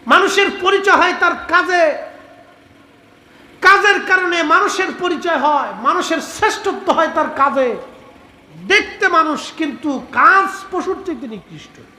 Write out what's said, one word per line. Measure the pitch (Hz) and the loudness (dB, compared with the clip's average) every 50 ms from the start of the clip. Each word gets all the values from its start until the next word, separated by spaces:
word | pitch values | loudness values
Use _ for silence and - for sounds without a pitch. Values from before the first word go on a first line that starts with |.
| - | 2
মানুষের | 233 277 359 392 - - 392 403 339 - - | 4 4 4 4 2 2 2 0 0 -2 -2
পরিচয় | 359 370 403 392 392 392 349 | 0 2 2 2 4 4 4
হয় | 262 339 359 339 - | 4 4 2 2 0
তার | 370 349 311 - - | 0 0 0 -2 -4
কাজে। | - 320 359 349 339 370 349 330 302 269 - - - - - - - - - - - - _ _ _ - _ _ _ _ _ _ _ _ _ _ _ _ - - - - - | 0 2 2 2 2 2 2 2 2 0 -4 -8 -14 -16 -20 -20 -20 -20 -20 -20 -20 -20 _ _ _ -20 _ _ _ _ _ _ _ _ _ _ _ _ -20 -20 -20 -14 0
কাজের | - 370 392 403 381 415 392 320 - | 4 4 4 6 4 2 2 2 2
কারণে | - 381 370 359 349 349 339 330 | 0 0 0 2 0 0 -2 2
মানুষের | 302 320 370 415 349 - - 381 349 254 - | 2 2 2 2 0 -2 -2 -4 -4 -4 -6
পরিচয় | 359 349 339 254 - 339 330 | -4 -4 -4 -2 -2 -2 -2
হয়, | 277 254 302 294 277 247 214 190 190 | 0 0 0 0 0 -2 -4 -8 -2
মানুষের | 226 277 330 359 349 - 330 302 | -2 0 0 0 -2 -2 -4 -4
শ্রেষ্ঠত্ব | - - - - 415 427 415 - - 392 - - - 359 | -4 -10 -6 -2 -2 -2 -2 -2 -6 -6 -6 -4 -2 0
হয় | 277 - 320 294 - | 2 2 2 0 0
তার | 320 302 - - | -2 -2 -2 0
কাজে। | - 269 285 - 277 262 247 214 180 - - - - - - - - - - _ _ _ _ 151 160 180 | 0 0 0 2 0 0 0 -2 -6 -10 -16 -20 -20 -20 -20 -20 -20 -20 -20 _ _ _ _ -20 -18 -4
দেখতে | 202 - 427 415 - - - 403 | 0 0 0 0 -2 -6 -2 0
মানুষ, | 370 349 330 320 311 294 - - - - | 2 2 2 2 2 -2 -6 -6 -12 -6
কিন্তু | - 320 285 233 - - 302 269 240 - - | -6 -6 -6 -6 -6 -6 -6 -6 -6 -8 -6
কাজ | - 240 277 320 370 392 381 381 - - - - | 0 4 4 6 6 4 2 0 -6 -12 -14 -8
পশুর | - 359 - 370 381 381 381 | -6 -6 -4 -4 -6 -6 -6
চাইতে | 370 320 233 247 | -10 -10 -10 -10
নিকৃষ্ট। | 233 220 196 - - 165 147 - - - - 117 - - | -12 -14 -14 -16 -18 -20 -20 -20 -20 -20 -20 -20 -20 -20